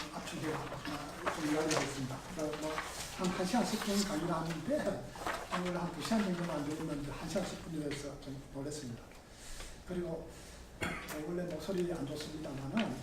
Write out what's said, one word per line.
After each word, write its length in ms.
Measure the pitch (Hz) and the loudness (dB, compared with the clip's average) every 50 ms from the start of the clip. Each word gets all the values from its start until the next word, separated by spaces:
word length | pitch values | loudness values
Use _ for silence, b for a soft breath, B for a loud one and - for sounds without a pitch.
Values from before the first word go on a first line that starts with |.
| - - - | -2 -2 -4
압축해, 380 | 175 - - - 139 135 156 156 | -6 -6 -4 -4 -2 0 0 0
아, 800 | 147 - - - - - - - - - - - - - - - | 0 -2 -4 -4 -4 -4 -4 -4 -4 -4 -6 -6 -2 0 0 0
좀 180 | - 156 147 151 | 2 2 4 4
이야기하겠습니다. 640 | 151 160 160 156 147 139 135 - 135 131 123 131 - - - - | 6 6 6 4 4 2 2 0 0 -2 -2 -2 -4 -6 -6 -2
그러니까 220 | 165 156 151 151 151 | 0 0 0 0 0
뭐 120 | 151 156 156 156 - - - - - - - - | 0 0 0 0 -2 -2 -4 -6 -6 -4 -2 2
한, 80 | 185 180 | 2 2
한 180 | 180 - 185 | 4 4 2
시간 180 | 180 - 233 196 | 4 6 4 4
십 160 | - - 214 | 4 4 2
분 240 | - 208 202 202 190 | 2 4 4 4 4
강의를 280 | 196 208 - 170 170 165 | 4 2 2 2 2 2
하는데 720 | 160 160 165 165 160 - - 285 311 - 202 180 - - - - - - - - - - - - 180 | 2 2 0 0 0 2 2 2 4 4 4 2 0 -2 -6 -6 -4 -2 -2 -2 -2 -2 -2 0 0
오늘 180 | 180 180 175 170 | 2 2 2 2
한 120 | 170 175 - | 2 0 0
두 100 | 147 139 | 0 2
시간 200 | - 226 220 208 | 4 6 6 6
정도만 460 | 190 180 170 170 170 160 147 143 143 | 6 4 2 2 2 2 0 0 0
되면 320 | 156 156 160 160 147 143 | 0 0 0 0 0 0
이제 100 | 139 - | -2 -2
한 180 | - - 170 165 | -2 -2 -2 0
시간 160 | 165 196 185 | 0 2 0
십 180 | - - - - | 0 -2 -4 -6
분이 180 | 175 160 156 147 143 | -4 -2 0 0 0
돼서 200 | 143 139 143 143 139 - | 0 -2 -2 -4 -6 -6
좀 200 | - 135 135 135 - - - | -6 -6 -8 -8 -8 -8 -6
놀랐습니다. 480 | 139 139 147 147 - - 120 117 113 - - - - - B B B B B B B B B B B - - | -4 -4 -2 -4 -4 -4 -6 -6 -6 -8 -12 -14 -16 -16 B B B B B B B B B B B -6 -2
그리고, 400 | 180 180 170 165 160 - - - B B B B B B B B - - - | 0 0 0 0 0 -2 -4 -6 B B B B B B B B -8 -4 -2
어, 420 | - 85 - - - - 151 151 | -2 -2 -2 -4 -4 -4 -4 -2
원래 180 | 165 175 180 175 | 0 0 0 0
목소리 460 | 160 - - - - 196 175 175 170 170 | 0 -2 -2 0 0 2 4 4 2 2
안 140 | 139 135 | 0 -2
좋습니다마는 880 | 135 151 147 - - 156 156 151 151 135 131 135 135 - 226 208 - 127 - | -2 -2 -4 -4 -4 -4 -4 -4 -4 -4 -4 -2 0 2 2 2 2 0 -4